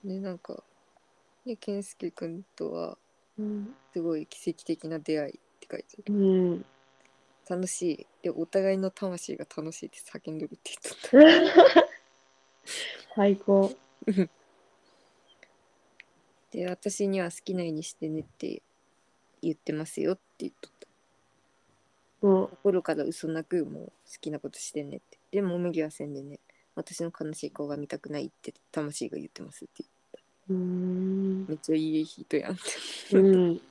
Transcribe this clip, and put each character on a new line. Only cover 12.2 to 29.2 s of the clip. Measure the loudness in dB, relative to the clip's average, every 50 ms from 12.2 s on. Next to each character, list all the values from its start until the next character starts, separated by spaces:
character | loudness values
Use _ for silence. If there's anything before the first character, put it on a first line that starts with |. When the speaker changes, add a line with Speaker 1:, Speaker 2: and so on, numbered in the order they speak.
| _ _ _ _ _ _ _ _ _ -14 -12 -10 -10 -10 -12 -16 -18 -8 0
Speaker 2:
最 | 4 4 4 4
高。 | 2 2 4 6 6 6 4 0 -8 _ _ _ _ -2 0 2 2 2 0 _ _ _ _ _ _ _ _ _ _ _ _ _ _ _ _ _ _ _ _ _ _ -20 _ _ _ _ _ _ _ _ _ _ _ -20 _ _ _ _ _ _ _ _ _
Speaker 1:
で、 | -8 -6 -6 -6
私 | -6 -6 -6 -6 -4 -2 -2 0
に | 0 0
は | -2 -4
好 | -6 -10 _
き | -6 -4
な | -4 -4
よ | -4
う | -6
に | -6 -8
し | -10 -12
て | _ -8 -6
ね | -6 -6
っ | -8
て | -10 _ _ -10 -8 -8 -10 _ _ _ _ _ _ _ _ _ _ _ _ _ _ _ _
言 | -6 -6 -6
っ |
て | _ _ -8 -6
ま | -6 -8
す | -10 -8 -6
よ | -4 -4 -4
っ |
て | -4 _ _ _ _
言 | -12 -12
っ | _ _
と | -20 -20
っ | _ _
た。 | -20 _ _ _ _ _ _ _ _ _ _ _ _ _ _ _ _ _ _ _ _ _ _ _ _ _ _ _
Speaker 2:
う | 4 4 4 4 2
ん。 | -2
Speaker 1:
心 | -6 -2 _ 0 0 0
か | 0 -2 -4
ら | -4 -4
嘘 | -6 -6 -6 -8 -6
な | -6 -6 -6
く、 | _ -4 -4 -4
も | -4 -8 -14
う | -16
好 | -18 _ _ _ _ -20 -14
き | -10 -10
な | -10 -8
こ | -10 -12
と | -14 -12
し | -16 -12
て | -10 -10 -10
ね | -10 -14 -16
っ | _ _
て。 | -20 _ _ _
で | -4 -2
も、 | -2 -2 -2 -2
無 | -4 -4
理 | -2 -4
は | -4 -6
せ | -6 -10 -12
ん | -10 -10
で | -12
ね。 | -14 -16 -18 -20 _ _ _ _ _ _ _
私 | -14 -14 -12 -10 -8
の | -8 -10 -8 -10
悲 | -10 -10 -10
し | -10 -12 -12
い |
顔 | -10 -10 -8 -8
が | -8 -10
見 | -8 -10
た | -12 -12
く | -12 -10
な | -10 -8
い | -8 -10
っ |
て | _ _ -18 -18 -18 _ _ _
魂 | -8 -8 -8 -8 -8 -10 -10 -10
が | -10
言 | -12